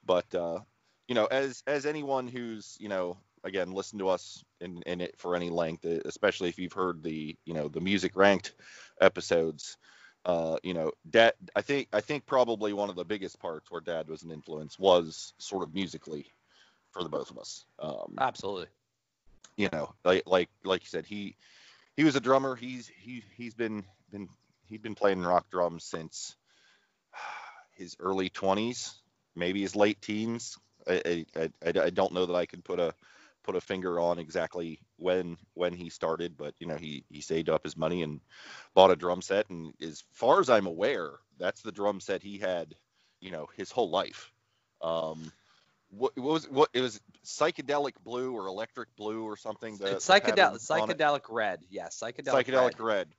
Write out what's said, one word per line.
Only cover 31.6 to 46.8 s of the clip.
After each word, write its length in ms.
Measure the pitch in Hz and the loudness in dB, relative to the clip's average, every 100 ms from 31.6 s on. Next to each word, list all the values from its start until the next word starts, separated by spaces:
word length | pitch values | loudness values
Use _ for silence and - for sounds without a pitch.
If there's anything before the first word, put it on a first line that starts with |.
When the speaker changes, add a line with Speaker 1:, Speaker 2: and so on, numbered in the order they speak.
| 85 | 0
Speaker 1:
I, 180 | 90 82 | 2 2
I 40 | |
don't 240 | 92 95 | 4 2
know 120 | 90 90 | 2 0
that 100 | 90 | 0
I 100 | 87 | -2
could 180 | 90 | -8
put 160 | - 90 | -6 -2
a, 140 | 82 - _ - - _ | -2 -2 _ -20 -20 _
put 120 | - 92 | -4 -4
a 60 | |
finger 380 | - 95 92 85 | -4 -4 -2 0
on 200 | 87 87 | 2 0
exactly 600 | 78 87 82 90 85 78 _ _ | -2 -4 -4 -4 -8 -10 _ _
when, 400 | 90 92 87 85 - | 0 0 0 -10 -16
when 200 | - 90 | -2 -2
he 160 | 87 85 | -2 -12
started, 460 | - 82 80 85 69 | -4 -4 -2 -4 -8
but, 160 | 73 - | -12 -10
you 80 | 85 | -8
know, 80 | 76 | -8
he, 280 | 82 71 _ | -8 -12 _
he 120 | 76 | -16
saved 280 | - 82 82 | -2 -2 2
up 140 | 78 | 0
his 140 | 78 80 | -2 -4
money 240 | 80 90 | -2 0
and 180 | 78 76 _ - - - - | -4 -6 _ -20 -20 -20 0
bought 180 | - 95 | 8 8
a 40 | 85 | 8
drum 260 | 87 90 | 2 -2
set. 280 | - 98 107 | 0 0 0
And 240 | 87 80 - | -6 -10 -12
as 220 | 82 76 - | -12 -12 -20
far 280 | - 117 180 | -2 4 4
as 100 | 135 | 6
I'm 180 | 113 95 | 4 4
aware, 440 | 82 110 117 78 71 _ _ | 0 0 0 -4 -12 _ _
that's 240 | 90 - | -6 -4
the 100 | 110 | -12
drum 280 | 95 101 98 | -2 -2 -2
set 240 | - 92 | -4 -6
he 140 | 98 101 | -6 -6
had, 360 | 98 90 78 80 _ _ _ _ | -2 -2 -6 -14 _ _ _ _
you 100 | 92 | -12
know, 160 | 85 76 - | -10 -12 -10
his 160 | 95 | -6
whole 180 | - 101 | -2 0
life. 420 | 90 90 - - _ _ _ _ _ | 0 -2 -8 -20 _ _ _ _ _
Um, 500 | 82 82 80 78 80 _ _ _ _ _ _ | -4 -2 -2 -8 -14 _ _ _ _ _ _
what, 260 | 98 127 - | -4 -4 -2
what 160 | 131 | -2
was, 160 | 160 156 | -2 0
what, 200 | 139 151 | 2 4
it 80 | 123 | 4